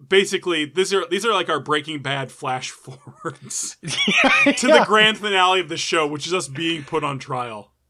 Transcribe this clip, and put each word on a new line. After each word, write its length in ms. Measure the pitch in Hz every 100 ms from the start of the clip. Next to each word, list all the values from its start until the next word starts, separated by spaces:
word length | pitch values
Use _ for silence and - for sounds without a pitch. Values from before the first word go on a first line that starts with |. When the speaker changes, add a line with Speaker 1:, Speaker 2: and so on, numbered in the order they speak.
| 139
Speaker 1:
basically, 580 | 190 196 190 180 165 147
these 280 | 139 185
are, 140 | 196 170
these 180 | 185 226
are 80 |
like 160 | 202 170
our 100 | 156
Breaking 420 | 135 151 147 156
Bad 300 | 139 139 131
flash 380 | - 139 127 127
<laughs> 0 |
forwards 1040 | - - 135 - - 165 135 - - - -
Speaker 2:
<laughs> 40 |
Yeah, 680 | - - - - - - 277
Speaker 1:
to 160 | 285 254
Speaker 2:
yeah. 120 | 311
Speaker 1:
the 60 | 214
grand 320 | 214 214 214
finale 440 | 208 196 180 185
of 80 | 165
the 80 | 160
show, 280 | - 170 151
which 220 | 147 147
is 60 |
us 140 | 185 139
being 360 | 135 165 165
put 200 | 139 160
on 140 | 147 139
trial. 540 | 131 131 120 107 101 _ _